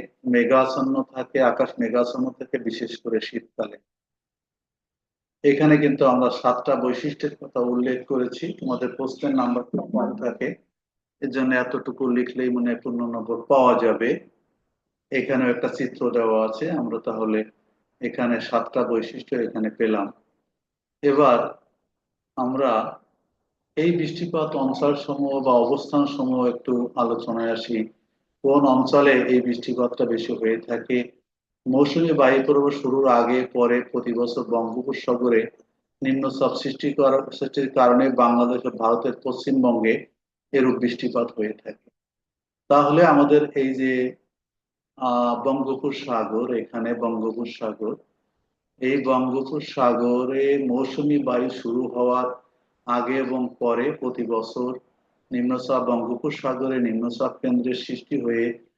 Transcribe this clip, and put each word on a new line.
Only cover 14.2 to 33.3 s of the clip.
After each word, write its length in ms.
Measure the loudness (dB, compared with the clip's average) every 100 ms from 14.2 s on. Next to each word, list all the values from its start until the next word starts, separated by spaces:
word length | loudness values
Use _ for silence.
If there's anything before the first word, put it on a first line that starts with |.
| -8 _ _ _ _ _ _ _ _
এখানেও 420 | -4 0 0 0 0
একটা 140 | -4 -4
চিত্র 240 | -6 -4 -2 2
দেওয়া 220 | 2 2 0
আছে, 180 | -2 -4 -2
আমরা 160 | -4 -4 -6
তাহলে 320 | -4 0 -2 -2 _ _ _ _ _
এখানে 400 | -8 -4 -2 -2
সাতটা 420 | -2 -2 -2 -2
বৈশিষ্ট্য 520 | 0 -2 -2 -8 -6 -4
এখানে 340 | -4 -4 -6
পেলাম। 440 | -2 -2 0 -4 -10 _ _ _ _ _ _ _ _
এবার 380 | 2 4 6 4 0 -10 _ _ _ _ _ _ _ -6
আমরা 360 | -4 0 2 2 -2 -8 _ _ _ _ _ _ _ 0
এই 160 | 0 2
বৃষ্টিপাত 580 | -2 -6 -4 -4 -2 -2
অঞ্চল 400 | -2 0 0 0
সমূহ 380 | -4 -4 -4 -2
বা 120 | 2
অবস্থান 540 | 4 4 0 0 0 0
সমূহ 400 | 0 -2 0 0
একটু 280 | -2 -2 -2 -2 -2
আলোচনায় 560 | -2 -2 -4 -4 -2
আসি। 260 | -4 -4 -4 -4 _ _ _ _ _
কোন 220 | 2 4 6
অঞ্চলে 480 | 4 4 6 6 6 4
এই 140 | 2
বৃষ্টিপাতটা 640 | 2 -2 -4 -2 -2 0 -2
বেশি 280 | -2 -4
হয়ে 240 | -2 -2 -2
থাকে? 400 | -4 -8 -2 -2 -2 _ _ _ _ _ 0
মৌসুমী 460 | 2 4 2 2
বায়ু 300 | 4 6 4 4
পর্ব 220 | 4 2
শুরুর 380 | 0 0 2 4
আগে 380 | 4 4